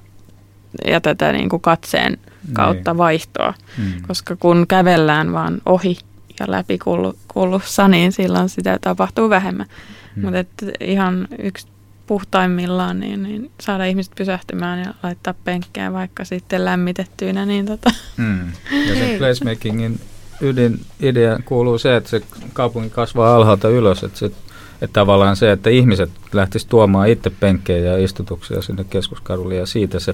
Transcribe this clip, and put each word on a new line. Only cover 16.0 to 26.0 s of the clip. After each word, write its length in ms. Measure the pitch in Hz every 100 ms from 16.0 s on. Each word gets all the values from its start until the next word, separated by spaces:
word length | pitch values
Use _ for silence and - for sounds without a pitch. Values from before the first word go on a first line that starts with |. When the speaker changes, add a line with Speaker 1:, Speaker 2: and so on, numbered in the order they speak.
| 185 - 185
Speaker 1:
sitten 400 | 180 - 185 185
lämmitettyinä, 800 | 180 180 180 185 - 190 190 202
niin 200 | 202 202
tota. 240 | 214 - - - -
Speaker 2:
Mm. 220 | 226 92 87 87 - 285 294
Ja 80 | 262
sen 80 | 254
Speaker 1:
Ei. 80 | 202
Speaker 2:
placemakingin 840 | 135 123 120 113 110 110 113 117 - - - -
ydinidea 1000 | 139 127 120 104 - - 135 123 113 113 117
kuuluu 320 | 123 123 117
se, 180 | 135 120
että 140 | 98
se 120 | 113 - - -
kaupunki 360 | - 123 117 110
kasvaa 460 | 120 117 120 113 120
alhaalta 340 | 110 98 110
ylös, 340 | 123 107 92
että 160 | 98 -
se, 60 | 104 - - - - -
että 120 | 120
tavallaan 420 | 107 101 98 98 98
se, 160 | 113
että 180 | 98 113
ihmiset 400 | 127 123 92